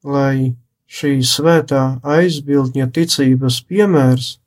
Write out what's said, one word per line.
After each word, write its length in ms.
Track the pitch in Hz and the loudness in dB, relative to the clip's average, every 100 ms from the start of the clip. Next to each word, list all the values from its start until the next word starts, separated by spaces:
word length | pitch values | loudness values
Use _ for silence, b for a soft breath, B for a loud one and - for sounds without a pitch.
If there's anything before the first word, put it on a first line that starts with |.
Lai 500 | 143 139 139 135 131 120 _ _ | -4 -2 0 0 -2 -4 _ _
šī 340 | _ - 147 139 | _ -6 -2 0
svētā 640 | 123 - 156 160 147 139 131 131 | 0 0 2 2 2 -2 -2 -4
aizbildņa 880 | 139 156 180 151 143 143 131 135 131 | -2 0 0 -2 -2 0 0 -2 -4
ticības 720 | 165 165 - 135 131 131 123 | -2 -2 0 2 2 0 -4
piemērs 760 | _ 185 208 160 127 127 127 - | _ 0 2 4 2 0 -4 -14